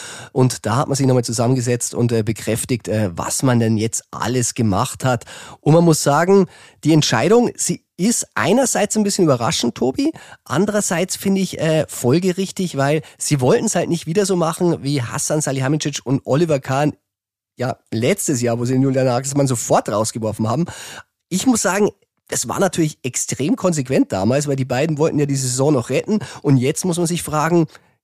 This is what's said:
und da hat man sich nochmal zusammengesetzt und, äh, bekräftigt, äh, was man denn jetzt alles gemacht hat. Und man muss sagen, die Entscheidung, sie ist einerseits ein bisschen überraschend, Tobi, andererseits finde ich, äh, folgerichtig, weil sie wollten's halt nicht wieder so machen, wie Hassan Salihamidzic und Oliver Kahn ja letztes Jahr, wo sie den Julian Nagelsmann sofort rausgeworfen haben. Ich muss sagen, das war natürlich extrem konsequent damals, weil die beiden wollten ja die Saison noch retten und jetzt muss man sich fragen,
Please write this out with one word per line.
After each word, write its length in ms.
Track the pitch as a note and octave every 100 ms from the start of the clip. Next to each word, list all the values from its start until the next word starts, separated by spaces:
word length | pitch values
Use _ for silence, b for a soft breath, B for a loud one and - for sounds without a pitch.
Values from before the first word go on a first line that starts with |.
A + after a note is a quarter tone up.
| B B B
und 340 | C3+ B2+ - G#2
da 120 | A#2
hat 100 | -
man 80 | C3
sich 100 | C3
nochmal 200 | B2+ A#2+
zusammengesetzt 680 | A2+ A#2+ C3 A#2+ A#2+ -
und, 200 | - A#2+
äh, 100 | A#2
bekräftigt, 640 | A2 A2 - A2 - B2+ -
äh, 220 | G#2+ G#2
was 300 | E2+ - -
man 160 | C3+ A#2+
denn 160 | A2+ A2
jetzt 300 | A2 - -
alles 420 | - G2+ B2+ A2+
gemacht 500 | - A2+ F#2+ A#2+ -
hat. 220 | C3 B2 - B B B
Und 140 | -
man 100 | D#3+
muss 180 | E3+ D#3
sagen, 440 | - C#3+ F3 G3 F3+ B B B C#3+
die 80 |
Entscheidung, 560 | D#3+ - A#2+ D3+ A#3 A#3 -
sie 240 | - - _ -
ist 300 | F#3+ - - -
einerseits 600 | A#2+ A#3+ C4+ - G#3 A3
ein 80 |
bisschen 200 | G3+ G3
überraschend, 500 | E3 B2 A#2+ C3+ A#3+
Tobi, 400 | - B3 C4+ C#4+ B B B -
andererseits 720 | B2+ G#3 G#3 G3+ E3+ F#3 -
finde 260 | G3 G3
ich, 180 | F#3+ -
äh, 260 | D#3+ D#3 -
folgerichtig, 880 | - B2 D#3+ F#3 F3 G3 - F3+ C#3
weil 240 | C3+ D3+ B B
sie 240 | - D3
wollten's 320 | B2+ A#3 A#3
halt 160 | F#3+ D#3
nicht 160 | E3 -
wieder 220 | F3 F#3+
so 80 | F#3
machen, 480 | D#3+ E3+ F3 A2
wie 180 | C3+ C#3+
Hassan 400 | A#2 G2+ - D#3
Salihamidzic 600 | D3 C3+ C3 D3+ D3 C#3+
und 180 | - C3+ -
Oliver 340 | C3+ E3 C#3+
Kahn 340 | - C3+ D3+ - _ _ _ _ _ -
ja 220 | B2 - -
letztes 500 | A2+ B2 G3+ - C3
Jahr, 160 | A#2+ A#2
wo 60 | A#2+
sie 80 |
den 100 | C3
Julian 240 | C3+ C3 C3
Nagelsmann 400 | B2 C3+ C#3 C#3
sofort 420 | B2 - F3+ -
rausgeworfen 580 | G#2 A2 B2+ G#2+ G2+ A2
haben. 180 | B2 E3+ B B B B _ -
Ich 180 | F#3 C4
muss 160 | A3+
sagen, 260 | G3 F#3+ G#3 - _ _ -
das 200 | A#2 A#2+
war 120 | B2+
natürlich 400 | F#3 - D#3 -
extrem 540 | B2+ - - B2 D3 A#3+
konsequent 560 | F#3 D#3 B2+ D3 C#4
damals, 360 | F#2+ G2+ C3+ C#3+
weil 80 | C3+
die 100 | C3
beiden 340 | B2+ D#3+ D3
wollten 180 | D#3 C#3
ja 80 | C#3+
die 100 | C3+
Saison 380 | B2+ B2 C#3
noch 160 | C#3 -
retten 300 | C3+ - G#3+ B B
und 140 | D3 C3+
jetzt 280 | B2+ - F#3
muss 120 | E3
man 100 | E3+
sich 160 | E3+
fragen, 420 | - D3+ D#3 E3+ D#3+ b b b